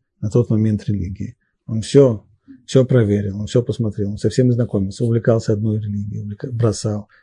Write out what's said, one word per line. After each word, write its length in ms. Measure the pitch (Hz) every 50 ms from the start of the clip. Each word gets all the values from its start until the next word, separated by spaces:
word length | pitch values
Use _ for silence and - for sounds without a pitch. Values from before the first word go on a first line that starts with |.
| _ _ _ -
на 100 | - 104
тот 180 | - 120 113 -
момент 360 | 113 107 110 110 107 101 - -
религии. 480 | 104 98 85 90 95 - 101 - - _ _ _ _ _ _
Он 160 | - 113 110 101
всё, 420 | - - 143 139 127 107 101 _ _ _ _ _ _ - - _
всё 220 | - - 131 123
проверил, 540 | - 127 123 110 101 104 101 101 98 95 104
он 60 | 104
всё 160 | 98 - 123 -
посмотрел, 480 | - 107 - 113 104 101 107 101 101
он 80 | 104 98
со 120 | - 110
всеми 220 | - - 127 123 120
знакомился, 520 | 117 120 - - 101 95 98 - - 123
увлекался 480 | 117 117 113 - 127 113 113 - - 110
одной 280 | 104 110 110 107 107
религией, 420 | 107 104 101 101 101 104 104 110 104
увлека-, 280 | 104 104 - - 135
бросал, 580 | 120 113 117 110 101 - - 107 104 104 101 _ _ _